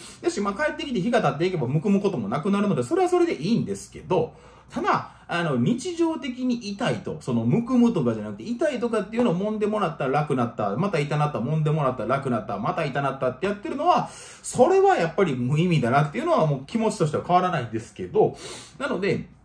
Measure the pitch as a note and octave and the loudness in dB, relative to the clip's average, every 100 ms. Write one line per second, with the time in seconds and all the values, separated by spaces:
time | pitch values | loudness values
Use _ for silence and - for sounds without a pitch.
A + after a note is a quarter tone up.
0 | - - E4+ C4 G3+ G3 D4+ D4+ D4 A#3 | -20 -6 -4 -2 -2 -2 -2 -2 -4 -2
1 | F3+ A#3 E3+ C#3+ F3+ F#3 B2 D3+ G#3 G3 | 0 2 2 0 -2 0 0 0 2 2
2 | G3 E3 G3+ D#3 F#3+ G3 G3+ E3 B2 F4 | 2 -2 -2 -2 0 0 2 0 0 2
3 | F4+ F4+ E4+ - E3+ A3+ F3+ G3 - - | 2 4 2 0 0 0 0 -6 -10 -16
4 | - - D3 - - - - - F#4+ C4 | -2 0 0 -6 -20 -20 -12 -4 0 0
5 | - - - E3+ E3 B2+ C3+ B3 F#4 E4+ | -2 -14 -8 -4 -2 0 0 0 -4 -2
6 | E4 D#4 C4+ B3 B3+ A#3 G3+ G3+ G#3+ A2 | -2 -2 -6 -4 -2 -2 -4 -4 -2 -2
7 | - - - A#2 A2+ F#3 A#3 B3+ A#3 E3+ | -6 -8 -4 0 2 2 2 4 4 4
8 | A#2+ G#2+ G#2+ G2+ A2+ A#3 D#4+ B3 A#3 A3 | 0 -2 -6 -10 -8 -2 -2 0 -2 -2
9 | G3+ A3+ A#3+ E3+ G#3 G#3+ G#3 G#3+ F3+ D#3 | -2 0 0 0 -2 -2 -2 0 -2 -2
10 | C3+ D3 D3+ C3 A#2 - G#2 G2+ G3 E3 | -2 0 0 0 -2 -2 -4 -2 -2 -2
11 | D3 D3+ D3 A2 B2+ D#3 D3+ D#3 C3+ B2+ | -2 0 0 -2 -2 0 0 2 0 -2
12 | G#2+ C3 - A#2 G2 G2 B2+ F3 D3+ C3 | -2 -2 0 -2 -2 -4 -4 -2 -2 -2
13 | C#3 C3 C3 B2 F#3+ G3+ D#4+ C#4+ E4+ D#4+ | -2 -2 -2 -2 -4 -4 -6 -2 2 2
14 | - - - - - - C#4 F#4+ G4 E4+ | 0 -8 -18 -16 -6 4 6 8 6 6
15 | E3 - F#3 B2 B2 D3 F3+ D#3 A#2 C3+ | 2 2 2 2 0 2 4 4 4 4
16 | D3+ A3 E4 D#4+ D#3 C3+ - A3+ A3 G3+ | 2 0 0 2 2 0 -2 0 0 2
17 | D#3 G#2+ G2 F3+ F3+ E3+ A#2 A2+ - - | 0 0 2 2 4 0 -4 -6 -8 -10
18 | F#2 G3+ D#3 - - - - - C#4 G3+ | -2 2 2 0 -12 -16 -18 -8 -6 -2
19 | F#3+ C#3 - - | -2 -2 -6 -16